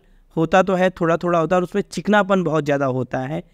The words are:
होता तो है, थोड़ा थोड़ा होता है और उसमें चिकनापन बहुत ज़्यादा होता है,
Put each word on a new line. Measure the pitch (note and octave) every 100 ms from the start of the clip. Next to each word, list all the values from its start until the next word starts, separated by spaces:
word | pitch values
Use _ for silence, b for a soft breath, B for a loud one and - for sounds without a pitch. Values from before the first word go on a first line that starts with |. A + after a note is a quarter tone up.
| - _ _ -
होता | E3 F#3+
तो | F#3
है, | F3+ F#3
थोड़ा | - E3 E3
थोड़ा | F3 E3+
होता | D#3+ F#3
है |
और |
उसमें | F3+ G3+
चिकनापन | - - G3 G#3 F#3+ F#3+
बहुत | E3 D#3
ज़्यादा | D3 C#3 C#3
होता | B2+ B2 C3
है, | C3 E3 -